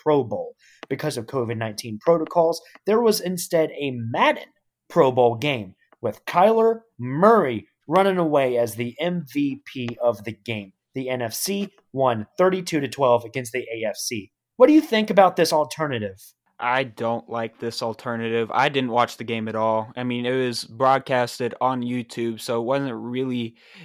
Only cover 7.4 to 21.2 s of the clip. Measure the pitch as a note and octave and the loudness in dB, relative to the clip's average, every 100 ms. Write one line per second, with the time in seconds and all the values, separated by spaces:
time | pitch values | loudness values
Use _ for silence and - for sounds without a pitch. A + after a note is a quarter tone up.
7.4 | C#3+ A2 - _ - F3 G3 F#3 E3 D3 | 4 -2 -8 _ 0 2 4 2 2 2
8.4 | C3+ A#2+ A#2 G#2+ A#2+ A#2 E3+ F3+ C#3+ C#3+ | 2 2 0 -2 -6 -4 -4 -4 -4 -4
9.4 | C#3+ C3+ - C3+ A#2+ A#2 B2 G#2+ G#2 - | -2 -4 -10 -8 -8 -2 0 0 -6 -10
10.4 | - A2 G2 _ _ C3+ B2+ B2+ A#2 - | -8 -8 -10 _ _ -10 -6 -4 -4 -6
11.4 | - G3+ G3 _ _ C3 C3 A#2 G#2 - | -4 -4 -6 _ _ -2 0 0 -4 0
12.4 | F#3 F#3+ F3 D#3 C#3 C3+ C3 A#2+ A2+ C3 | 2 0 -2 -4 -4 0 2 2 0 -10
13.4 | B2 B2+ A2 A2+ A2 G2 - A2+ F#2+ _ | -8 -8 -8 -6 -6 -6 -6 -8 -8 _
14.4 | _ - D4 D4+ D4+ A3 G#3+ F#3+ F#3 F3+ | _ 6 8 8 4 0 2 6 6 6
15.4 | D#3+ D#3 D3 - D3+ B2 G2+ F#2+ - _ | 2 2 0 -4 -4 -4 -6 -10 -20 _
16.4 | _ - A#2+ B2+ C3 G#2+ A#2 A#2 - A#2 | _ -8 -2 -2 -2 -4 -4 -4 -6 -6
17.4 | A2+ - A#2 - A#2 A2 B2 A#2 A2+ A#2 | -8 -8 -8 -6 -6 -6 -6 -6 -2 -2
18.4 | A2+ A#2 C#3 C#3 B2+ A2+ A#2 - A#2 A2+ | 0 2 2 0 0 2 0 -2 -6 -6
19.4 | A2 A2 A2 A2 A2 A#2+ B2 B2 A#2+ C3 | -4 -2 0 0 -4 -6 -6 -4 -2 -2
20.4 | B2+ A#2 - A2+ C3 C3+ C3 B2+ | -2 -4 -8 0 2 2 2 0